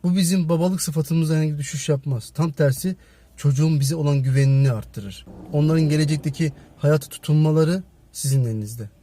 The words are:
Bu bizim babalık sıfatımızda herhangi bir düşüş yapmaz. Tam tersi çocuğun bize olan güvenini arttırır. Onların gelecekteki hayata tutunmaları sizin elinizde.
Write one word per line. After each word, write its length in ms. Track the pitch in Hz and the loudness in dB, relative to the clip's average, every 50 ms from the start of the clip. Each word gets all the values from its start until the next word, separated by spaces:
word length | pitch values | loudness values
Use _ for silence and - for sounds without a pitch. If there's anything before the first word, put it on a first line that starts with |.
Bu 140 | - 175 175 | 0 0 2
bizim 320 | 190 185 170 190 185 170 156 | 2 2 2 2 0 2 2
babalık 340 | 170 160 170 180 190 180 | 0 2 2 0 0 -2
sıfatımızda 520 | - - 147 160 151 - 160 165 165 156 160 | -4 -4 -2 -2 -2 0 0 0 2 2 2
herhangi 180 | 156 156 156 | 0 0 0
bir 60 | 151 147 | -2 -4
düşüş 300 | 139 - - 139 - - | -6 -6 -6 -6 -2 -2
yapmaz. 420 | 151 135 - 147 131 117 - - - | -2 -2 0 -4 -4 -4 -6 -10 -4
Tam 180 | - 160 165 | -2 -2 -2
tersi 440 | 143 - 156 139 131 - - 185 185 - - _ _ _ _ _ _ | 0 0 0 0 0 0 -4 -6 -6 -6 -12 _ _ _ _ _ _
çocuğun 440 | - - 147 135 131 156 160 160 143 | -2 0 0 2 2 2 2 2 2
bize 160 | 139 135 165 | 0 0 -2
olan 260 | 160 151 147 143 139 | -2 0 0 0 2
güvenini 500 | 131 135 131 139 139 135 135 139 139 135 | 0 2 2 2 4 4 4 4 4 2
arttırır. 540 | 120 107 101 - - - 101 98 95 - - - - - - - | 2 -2 -6 -10 -14 -14 -12 -12 -14 -16 -18 -20 -20 -20 -14 -4
Onların 360 | - 147 151 156 160 165 160 147 | -2 0 2 2 4 2 2 2
gelecekteki 640 | 151 156 156 143 156 147 - 156 135 - 165 151 - - - - - | 2 0 0 0 -2 -2 -2 -6 -4 -2 -4 -4 -4 -8 -20 -20 -12
hayata 320 | - - 147 151 151 - - | -2 2 2 2 2 0 -6
tutunmaları 760 | - - - - 151 151 156 156 151 156 160 156 175 190 180 - _ _ _ _ | -18 -12 -2 0 2 4 4 4 4 2 2 2 0 -4 -6 -10 _ _ _ _
sizin 320 | _ - - 139 135 135 123 | _ -8 -4 0 0 2 0
elinizde. 460 | 117 110 110 107 107 117 117 110 107 _ _ | 0 -2 -4 -6 -8 -10 -12 -12 -14 _ _